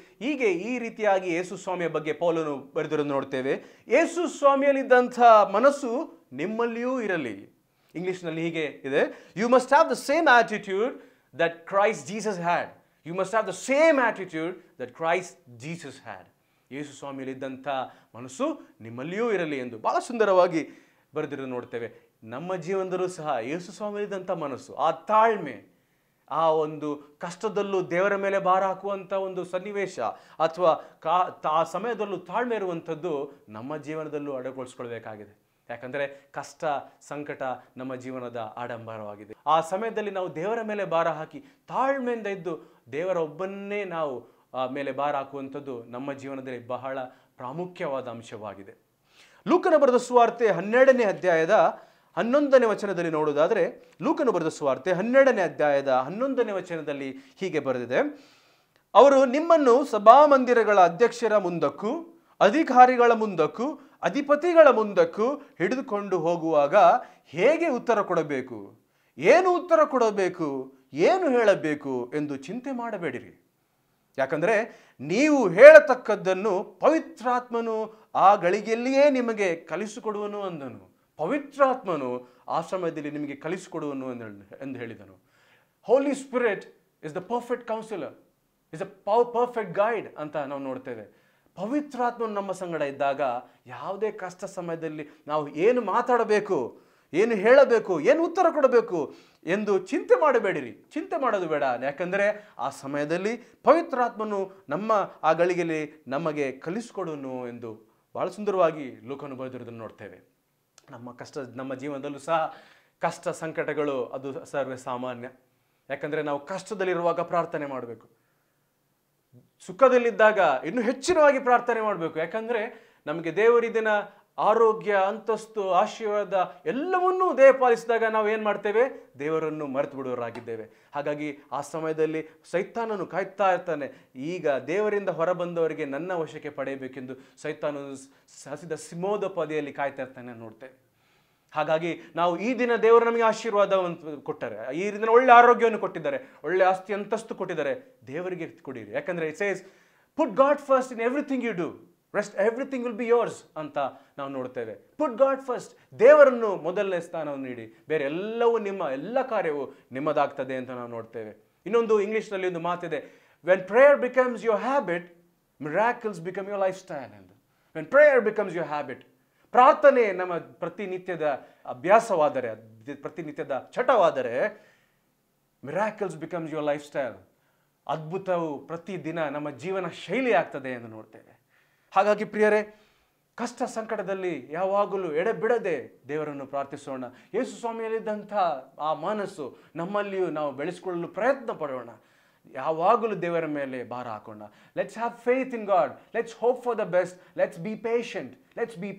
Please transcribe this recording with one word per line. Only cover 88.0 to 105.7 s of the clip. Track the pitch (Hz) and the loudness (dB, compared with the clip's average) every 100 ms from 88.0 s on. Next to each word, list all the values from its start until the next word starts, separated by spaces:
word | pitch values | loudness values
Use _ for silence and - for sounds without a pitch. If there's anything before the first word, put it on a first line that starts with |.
| 123 - _ _ _ _ _ | -10 -14 _ _ _ _ _
is | 160 | -12
a | 185 - - | -12 -10 0
pow-, | 226 240 233 | 2 2 0
perfect | 240 233 190 180 | -2 -2 -4 0
guide | 214 220 139 - | 0 0 -6 -10
ಅಂತ | 151 156 | -8 -6
ನಾವು | 135 139 | -6 -6
ನೋಡ್ತೇವೆ. | 135 127 131 113 98 _ _ _ _ - | -8 -8 -10 -12 -14 _ _ _ _ -10
ಪವಿತ್ರಾತ್ಮನು | 208 294 294 240 240 233 226 | -6 -4 -6 -4 -4 -4 -6
ನಮ್ಮ | 202 196 | -6 -6
ಸಂಗಡ | 180 180 160 | -8 -6 -4
ಇದ್ದಾಗ | 143 139 139 135 135 123 - _ 120 | -4 -2 -2 0 -2 -4 -10 _ -18
ಯಾವುದೇ | 123 156 202 214 | -12 -10 -4 -6
ಕಷ್ಟ | 214 185 180 190 | -6 -12 -12 -12
ಸಮಯದಲ್ಲಿ | 185 175 160 160 156 151 - - | -10 -8 -8 -8 -10 -14 -16 -6
ನಾವು | 156 147 | -4 -4
ಏನು | 147 202 247 | 0 2 2
ಮಾತಾಡಬೇಕು, | 202 214 240 240 214 208 202 165 113 - _ _ _ | 0 0 2 2 2 0 2 -2 -4 -10 _ _ _
ಏನು | 151 233 220 | 0 2 2
ಹೇಳಬೇಕು, | 214 269 247 226 175 170 | 6 8 8 4 2 2
ಏನು | 170 311 339 | 4 4 2
ಉತ್ತರ | 359 339 | 2 2
ಕೊಡಬೇಕು | 294 269 240 220 175 131 - - _ - | 4 4 4 2 -2 -6 -10 -20 _ -4
ಎಂದು | 196 208 190 | -2 0 -2
ಚಿಂತೆ | 185 320 415 480 | -2 -4 2 4
ಮಾಡಬೇಡಿರಿ. | 302 240 202 165 120 - _ | 4 4 2 -2 -6 -12 _
ಚಿಂತೆ | 302 381 339 | -10 -6 -2
ಮಾಡೋದು | 254 208 170 | 0 0 -2
ಬೇಡ, | 147 135 120 | -2 0 -2
ಯಾಕಂದರೆ | 135 143 180 196 202 208 - - | -4 -4 -4 0 0 -2 -10 -8
ಆ | 135 | -8
ಸಮಯದಲ್ಲಿ | - 139 143 147 175 196 240 | -8 -8 -4 -4 -2 -4 -6
ಪವಿತ್ರಾತ್ಮನು | - _ - 320 330 254 240 202 214 202 196 - - | -12 _ 4 4 2 -2 -2 -4 -6 -4 -6 -10 -8
ನಮ್ಮ | 156 220 214 175 - | -4 0 0 -2 -2
ಆ | 151 | 0
ಗಳಿಗೆಯಲ್ಲಿ | 165 175 175 170 | 2 2 0 -2